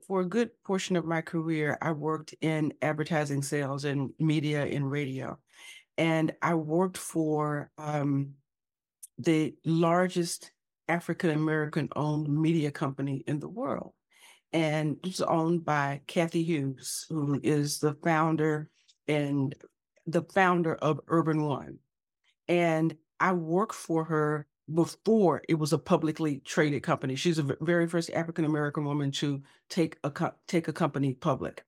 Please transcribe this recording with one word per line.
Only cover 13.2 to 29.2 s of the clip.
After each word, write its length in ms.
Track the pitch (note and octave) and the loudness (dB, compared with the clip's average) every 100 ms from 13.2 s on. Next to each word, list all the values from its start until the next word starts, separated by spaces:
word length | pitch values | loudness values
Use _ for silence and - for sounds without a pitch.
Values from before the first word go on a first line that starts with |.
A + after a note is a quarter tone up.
| - | -4
in 120 | D3 | -6
the 100 | D3 | -6
world. 440 | G#3 B3 - - _ _ _ - _ _ | -8 -6 -6 -8 _ _ _ -20 _ _
And 440 | D#3+ D#3 D#3 D3+ C3+ | 0 2 0 -2 -4
it's 180 | F#3 - | -6 -4
owned 440 | - E3 D#3+ E3+ D3+ | 0 2 2 0 0
by 360 | D3 C#3 C#3+ - | 0 0 -4 -4
Cathy 360 | F3+ E3 E3+ | 0 0 0
Hughes, 600 | E3 D3+ C3+ C3 - - - | 0 0 -2 -6 -10 -10 -6
who 300 | D#3+ C#3+ C#3 | -2 0 0
is 360 | - D3+ D3 - | 2 2 0 0
the 140 | D3+ D3 | -2 0
founder 640 | E3+ D#3 D#3+ D#3 D#3 D3+ D#3 _ _ _ - | 2 2 2 2 0 0 -6 _ _ _ -2
and 460 | D3 C#3+ C#3+ C3+ - - _ _ _ E3+ | 0 0 0 -2 -4 -18 _ _ _ -4
the 160 | E3+ | -2
founder 520 | D#3+ G3+ F#3 F3 E3 - | 0 2 4 4 0 0
of 240 | D3 D3+ - | 0 -2 0
Urban 360 | E3 D#3 D#3 | 2 2 0
One. 340 | D3+ C3 D2+ - _ _ _ _ _ _ - | 0 -4 -6 -16 _ _ _ _ _ _ 0
And 500 | F3 E3+ D#3+ D#3+ - _ - | 4 4 4 2 -2 _ 0
I 140 | F3+ | 2
worked 420 | F3+ D#3+ F3 A3 - | 2 2 0 0 -4
for 280 | - D#3+ | -2 -2
her 440 | D#3+ D#3 D3+ D3+ - _ - | 2 2 2 0 -6 _ -2
before 720 | D#3+ D#3 - G#3 A3+ F3 C3+ - | 0 0 0 2 6 6 4 0
it 80 | D#3 | 0
was 180 | D3+ | 2
a 40 | D#3 | 0
publicly 600 | - E3 D#3 D#3 D#3 C3+ | 2 2 2 0 -2 -4
traded 440 | - - D3+ C3 | -2 2 2 0
company. 320 | E3 C#3 C3+ C3 | 0 -2 -2 0
She's 220 | F3 D#3+ | 2 2
the 60 | |
v-, 100 | C#3 - | 0 -2
very 260 | D#3+ E3+ E3+ | 2 2 2
first 220 | E3+ E3 | 0 0
African-American 720 | - E3 E3 D#3 D3+ D3 D#3 | -2 -2 -2 0 0 0 -2
woman 280 | C#3+ D3 C#3 | -2 0 -2
to 300 | C#3 | -2